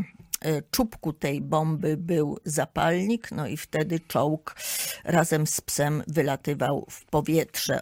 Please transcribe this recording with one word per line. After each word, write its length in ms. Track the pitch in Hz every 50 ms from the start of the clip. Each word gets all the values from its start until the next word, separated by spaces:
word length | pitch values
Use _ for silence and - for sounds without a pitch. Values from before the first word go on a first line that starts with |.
| 185 - - - - - - -
e, 200 | - 156 156 143
czubku 520 | - - - - 247 226 - - - 165 147
tej 280 | - - 143 143 143
bomby 560 | 143 139 156 156 160 160 156 147 - 156 156
był 400 | - 170 170 175 156 151 143 143 - -
zapalnik, 840 | 160 147 156 151 - - 151 151 165 170 180 190 208 233 233 - -
no 160 | - - 147
i 100 | - 151
wtedy 420 | 151 - - - 156 156 - 165 165
czołg 560 | - - - 123 135 151 156 160 - - - - - - - - - - - - -
razem 440 | - 170 165 165 - 160 151 151
z 140 | - - -
psem 420 | - - - - 143 147 151 147 -
wylatywał 800 | - 147 165 135 143 139 - - 147 147 143 131 139 143 - - -
w 160 | - - -
powietrze. 760 | - - 151 - - 156 160 147 - - - - - 131 -